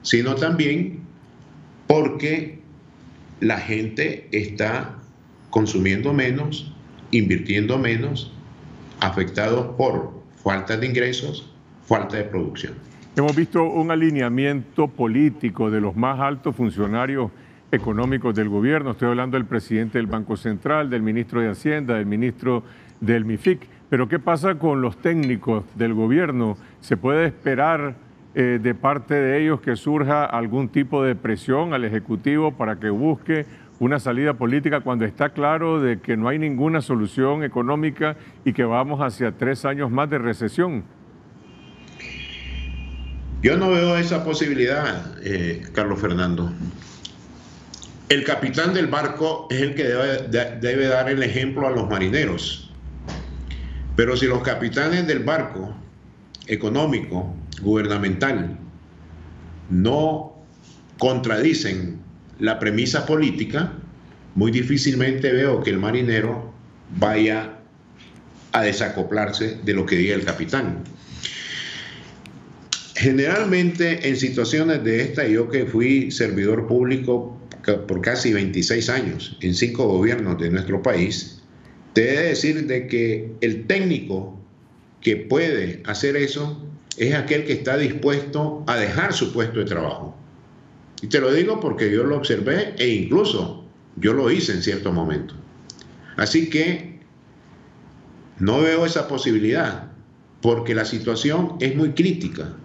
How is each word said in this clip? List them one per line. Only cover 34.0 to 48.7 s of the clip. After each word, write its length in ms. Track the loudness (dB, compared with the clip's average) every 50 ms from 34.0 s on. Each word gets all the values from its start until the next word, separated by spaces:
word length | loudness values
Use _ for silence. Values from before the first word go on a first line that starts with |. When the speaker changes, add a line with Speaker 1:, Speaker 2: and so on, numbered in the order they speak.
Speaker 2:
salida 340 | 0 -2 0 2 2 0 0
política 460 | 2 0 2 2 2 2 2 0 0
cuando 240 | 0 0 0 0 0
está 280 | -2 0 0 -2 -2
claro 480 | 0 0 2 2 2 2 2 0 2 2
de 200 | 2 2 0 0
que 160 | -2 -2 0
no 120 | 0 2 0
hay 120 | 0 0
ninguna 400 | 0 -2 0 2 2 2 2 0
solución 640 | 0 0 0 0 0 0 0 2 2 2 2 0 -2
económica 720 | -2 -2 -2 0 0 0 0 0 -2 0 0 -2 -2 -2 -4 -14 -20 -20 -2 -2
y 80 | -2
que 120 | 2 2 2
vamos 360 | 2 4 2 2 0 0 -2
hacia 300 | -2 -2 -2 0 -2 -2
tres 340 | 0 0 -2 -2 -2 0 -2
años 240 | -2 -2 0 -2 -2
más 180 | 0 0 0 0
de 80 | 0 0
recesión? 640 | 0 -2 -2 0 -2 -2 0 0 0 0 0 -4 -6 -8 -18 -20 -20 -20 -20 -20 -20 -20 -20 -20 -20 -20 -20 -20 -20 -20 -20 -20 -20 -20 -18 -16 -16 -14 -14 -14 -14 -14 -14 -12 -12 -10 -8 -6 -6 -6 -8 -8 -10 -10 -10 -10 -10 -10 -10 -10 -8 -8 -6 2
Speaker 1:
Yo 160 | 4 4 4 6
no 120 | 4 4
veo 280 | 4 4 4 4 2 2
esa 260 | 2 0 0 -2 0
posibilidad, 920 | -2 -2 0 0 0 2 2 2 2 2 0 0 -2 -2 -4 -8 -10 -12 -10
eh, 400 | -6 -4 -2 -2 -2 -2 -4 -6 -8 -6 -2
Carlos 260 | -2 0 0 -2 -2
Fernando. 500 | -2 -2 0 0 0 0 0 -2 -2 -4 -4 -6 -8 -10 -10 -12 -18 -18 -18 -18 -18 -18 -18 -18 -20 -20 -20 -20 -20 -20 -20 -20 -20 -20 -20 -18 -18 -18 -20 -20 -2 0
El 160 | 0 0 0
capitán 480 | -2 -2 -2 -2 -2 -2 0 0 0